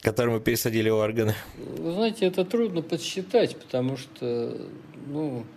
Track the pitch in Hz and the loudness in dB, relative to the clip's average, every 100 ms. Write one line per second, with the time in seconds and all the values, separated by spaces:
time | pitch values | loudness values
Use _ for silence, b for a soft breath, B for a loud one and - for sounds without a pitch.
0 | 117 107 120 113 117 117 120 110 110 110 | 0 2 2 4 2 2 2 4 4 4
1 | 107 113 107 107 B B - 151 165 180 | 2 2 0 0 B B -10 -6 -4 0
2 | 226 214 185 185 185 233 226 170 160 160 | 0 2 2 2 0 2 2 0 -2 -4
3 | - 190 185 233 160 - - 127 127 131 | -4 -6 2 4 4 0 -4 -2 0 -2
4 | - - 123 120 117 120 - - - - | -8 -8 -4 -2 -2 -6 -10 -14 -16 -14
5 | 143 147 151 123 107 | -8 -4 -4 -4 -10